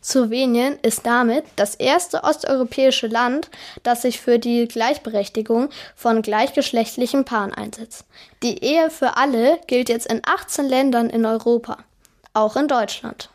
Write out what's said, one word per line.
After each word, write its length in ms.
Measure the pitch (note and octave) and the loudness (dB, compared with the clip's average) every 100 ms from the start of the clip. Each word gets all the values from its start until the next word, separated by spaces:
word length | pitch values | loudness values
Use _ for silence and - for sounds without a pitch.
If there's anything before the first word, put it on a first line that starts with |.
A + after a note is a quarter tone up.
Slowenien 760 | - C4+ A#3 A#3 C4 A#3 C4 C#4+ | 0 0 2 0 2 2 0 0
ist 220 | A3+ - A#3+ | -2 -2 0
damit 380 | A#3+ A#3+ B3 D4+ - | 2 2 0 -4 -2
das 180 | G#3 - | -4 0
erste 480 | B3+ D#4 F4 - | 0 2 0 -2
osteuropäische 840 | - D4+ - C4+ A#3+ - C4 C4 A3+ | 0 -2 0 -2 -2 2 2 2 -2
Land, 420 | A3+ B3 C4+ - - - - | 0 0 -2 -6 -12 -20 -8
das 200 | - A#3+ | -2 0
sich 180 | B3+ A#3 | 0 -2
für 180 | - A#3+ | 2 2
die 260 | A#3+ A#3+ A#3 | 2 0 0
Gleichberechtigung 1000 | A#3 A3+ C#4+ - A3 G3 - G#3+ A3+ C#4 - - _ | 0 -2 -2 -2 -4 -2 -4 0 0 0 -6 -20 _
von 260 | A#3+ A3+ | 0 0
gleichgeschlechtlichen 1040 | A3 G#3 C4 C#4 C4+ A3+ A3 - B3 C#4 C4 | 0 0 0 0 0 0 -2 -2 -2 0 0
Paaren 280 | A#3 G3 | -2 -4
einsetzt. 520 | - G#3+ G#3+ A3+ - - - - _ | -8 -12 -12 -16 -18 -20 -20 -20 _
Die 220 | D4+ - | -4 -2
Ehe 260 | - D#4 D#4+ | 0 2 2
für 280 | D#4+ C4 - | 0 -2 2
alle 420 | C#4 A#3+ A#3+ E4+ - | 2 4 4 2 2
gilt 220 | B3 B3 | 0 0
jetzt 180 | A#3 - | -2 -2
in 140 | A3+ - | -4 0
achtzehn 400 | F#4 - - C#4+ | -2 -2 -4 0
Ländern 440 | C4 C#4 B3 A#3 | 2 2 2 0
in 160 | A3+ A3 | 0 0
Europa, 540 | A3+ A#3 A#3+ A#3 - - _ _ _ _ | 0 2 0 0 -14 -16 _ _ _ _
auch 220 | - G#3+ B3+ | 0 0 2
in 140 | C#4+ | 0
Deutschland. 600 | C4 - - - - - | 0 0 -6 -12 -14 -18